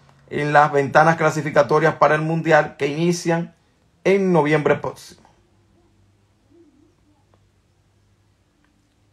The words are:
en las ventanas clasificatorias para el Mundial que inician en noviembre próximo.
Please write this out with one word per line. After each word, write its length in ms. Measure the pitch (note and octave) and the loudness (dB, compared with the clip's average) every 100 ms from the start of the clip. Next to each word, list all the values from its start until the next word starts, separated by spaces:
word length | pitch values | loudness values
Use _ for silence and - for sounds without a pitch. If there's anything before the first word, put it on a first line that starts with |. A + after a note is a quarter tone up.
| _ _ _ | _ _ _
en 240 | C#3+ D3 | -8 0
las 200 | D3 D3 | 2 2
ventanas 440 | C#3+ C#3 D3+ D#3+ E3 | 0 0 2 2 2
clasificatorias 760 | D#3 D#3 D3 D3+ C#3+ D3+ D#3 | -2 -2 -2 0 2 2 0
para 220 | D3+ D3 D3+ | 2 0 2
el 60 | |
Mundial 540 | D#3 E3 E3 D3+ D3+ - | -2 -4 0 0 0 -4
que 120 | C#3+ | -6
inician 680 | D3 E3+ E3+ E3+ E3+ E3+ - _ _ _ _ | -4 -4 -4 -4 -4 -6 -14 _ _ _ _
en 300 | F3+ G3 F#3 | -2 0 2
noviembre 420 | E3+ D3 D3+ C#3+ | 0 2 0 0
próximo. 480 | D3 C3 - - - _ _ _ _ _ _ _ _ _ _ _ _ _ E4+ D#4 D4 D4+ _ _ D4 _ _ _ _ _ _ _ _ _ _ _ _ _ _ _ _ _ _ _ | -2 -4 -12 -20 -20 _ _ _ _ _ _ _ _ _ _ _ _ _ _ _ _ _ _ _ _ _ _ _ _ _ _ _ _ _ _ _ _ _ _ _ _ _ _ _